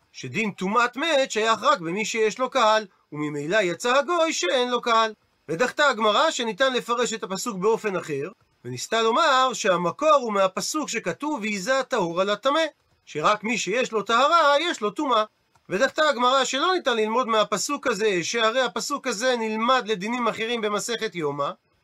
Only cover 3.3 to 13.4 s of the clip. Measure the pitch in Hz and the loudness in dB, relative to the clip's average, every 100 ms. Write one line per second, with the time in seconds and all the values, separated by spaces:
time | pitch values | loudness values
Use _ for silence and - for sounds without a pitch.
3.3 | 147 147 220 180 170 240 269 277 349 320 | -4 -2 0 0 -2 0 0 2 0 0
4.3 | - 269 254 247 240 247 226 220 214 _ | 0 -2 0 0 -2 2 2 2 -4 _
5.3 | _ - 165 254 - 294 220 220 214 320 | _ -8 -2 -2 2 2 4 2 4 2
6.3 | - 226 202 269 247 - 240 233 220 190 | 0 -4 0 0 0 -2 -2 -2 -4 -8
7.3 | 190 247 190 202 220 214 180 160 139 160 | -6 -6 -2 0 0 -2 -4 -4 -6 -6
8.3 | - _ _ 123 123 - 226 226 262 320 | -12 _ _ -12 -10 -4 0 2 2 4
9.3 | 254 262 208 202 175 170 - 311 285 240 | 4 2 0 0 2 0 0 4 4 2
10.3 | 196 190 202 180 311 233 220 180 - 302 | 2 0 0 -4 -4 -4 -4 -4 -6 -4
11.3 | 285 214 202 196 262 247 240 170 170 202 | -4 -4 -6 -2 -2 0 -2 -2 0 0
12.3 | 208 269 302 311 _ _ _ _ 147 170 | 0 2 2 0 _ _ _ _ -2 0
13.3 | 208 | 2